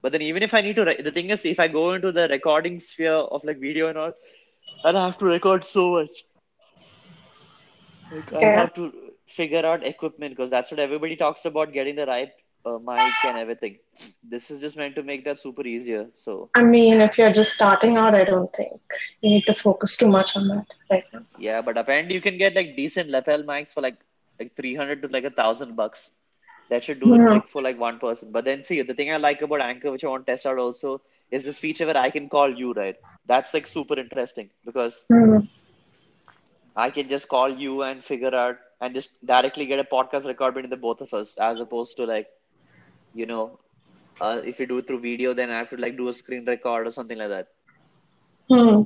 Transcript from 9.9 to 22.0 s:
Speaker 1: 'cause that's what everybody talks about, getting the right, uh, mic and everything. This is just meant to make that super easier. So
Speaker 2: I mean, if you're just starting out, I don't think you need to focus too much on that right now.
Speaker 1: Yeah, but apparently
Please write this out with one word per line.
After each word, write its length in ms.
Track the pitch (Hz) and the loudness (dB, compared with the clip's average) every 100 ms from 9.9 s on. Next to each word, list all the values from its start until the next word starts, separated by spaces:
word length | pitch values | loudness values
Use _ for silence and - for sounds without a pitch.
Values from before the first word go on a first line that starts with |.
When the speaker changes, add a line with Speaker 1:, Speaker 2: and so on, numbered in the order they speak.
| 151 160 - 147 131 | -6 -10 -8 -14 -8
Speaker 1:
'cause 140 | 127 | -2
that's 200 | 127 123 | -2 -4
what 80 | 151 | -6
everybody 360 | 139 151 160 160 | -4 -4 -6 -2
talks 280 | 151 151 | -4 -4
about, 280 | 170 156 156 | -6 -4 -4
getting 240 | 139 135 147 | -4 -6 -6
the 100 | 135 | -4
right, 240 | 123 135 _ _ _ | -4 -6 _ _ _
uh, 140 | 117 117 | -10 -10
mic 460 | 120 120 - - | -6 -2 0 0
and 120 | - 120 | -4 -4
everything. 400 | 113 113 110 98 _ _ 107 _ | -8 -8 -10 -12 _ _ -20 _
This 280 | 117 120 - | -14 -14 -12
is 100 | 143 | -12
just 160 | 147 151 | -12 -8
meant 180 | 143 139 | -10 -8
to 60 | |
make 220 | 139 139 | -10 -10
that 140 | 139 139 | -8 -8
super 260 | 135 127 127 | -10 -10 -8
easier. 400 | 117 123 107 117 | -8 -6 -6 -8
So 360 | _ - 98 - | _ -12 -12 0
Speaker 2:
I 80 | 240 | 6
mean, 380 | 240 233 226 220 | 8 8 8 8
if 180 | 214 226 | 6 6
you're 140 | 220 | 6
just 200 | 214 214 | 6 2
starting 420 | - 208 196 233 226 | 4 4 6 4 4
out, 180 | 220 | 6
I 100 | 208 | 6
don't 280 | 185 185 180 | 4 2 0
think 280 | - - - _ - - _ | -6 -10 -10 _ -12 -12 _
you 100 | 214 | 4
need 140 | 208 208 | 4 4
to 80 | |
focus 420 | 208 208 190 202 - | 2 2 2 0 4
too 120 | 226 | 6
much 280 | 190 185 202 | 6 4 0
on 120 | 196 | -2
that 180 | 208 208 - _ | -2 -8 -20 _
right 140 | 190 - | -2 -2
now. 80 | 226 233 - | -20 -20 -10
Speaker 1:
Yeah, 220 | 107 110 | -4 -4
but 140 | 117 113 | -2 -4
apparently 360 | 113 143 | 0 0